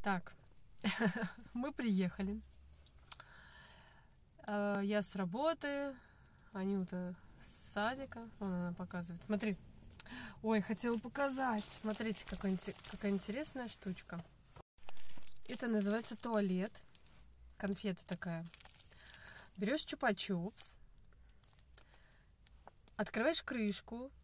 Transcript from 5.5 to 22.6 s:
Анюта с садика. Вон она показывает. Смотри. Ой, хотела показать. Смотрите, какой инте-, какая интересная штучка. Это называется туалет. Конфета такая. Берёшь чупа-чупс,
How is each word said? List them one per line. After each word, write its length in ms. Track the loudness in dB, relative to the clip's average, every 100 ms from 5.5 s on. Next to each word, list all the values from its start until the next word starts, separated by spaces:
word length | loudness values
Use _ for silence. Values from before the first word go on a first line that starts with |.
| 2 0 0 0 -4 -16 -20 -20 -20 -8
Анюта 640 | -2 2 2 0 -2 -4 -6 -12 -14
с 320 | -12 -10 -6
садика. 560 | 0 0 0 -6 -8 -12 -4
Вон 160 | -2
она 200 | 0 -2
показывает. 460 | -4 -4 -4 -6 -8
Смотри. 340 | 0 2 2 -2 -6 -18 -16 -14 -12 -10 -10 -4
Ой, 180 | 4 4
хотела 380 | 4 0 2 2
показать. 680 | 0 2 2 4 2 2 0 -2
Смотрите, 420 | -2 0 0 -2 -2
какой 220 | 0 2
инте-, 240 | 2 0 -6 -8
какая 220 | -2 2
интересная 540 | 2 2 -2 -2 -4 -6
штучка. 560 | -4 -4 -6 -6 -8 -8 -18 -20 -18 -18 -4 2 4 6 4 2 -2 -4
Это 200 | -2 2
называется 480 | 4 4 2 0 -4
туалет. 560 | 2 4 6 4 2 -4 -18 -20 -20 -20 -20 -20 -20 -4
Конфета 480 | -2 0 0 -2 -4
такая. 400 | -4 -2 -4 -4 -12 -18 -18 -20 -20 -16 -16 -14 -16 -14 -2
Берёшь 280 | 2 2 0
чупа-чупс, 920 | 2 4 4 2 0 0 -6 -12 -12 -18 -20 -20 -20 -20 -20 -20 -20 -20 -20 -20 -20 -20 -20 -20 -20 -20 -20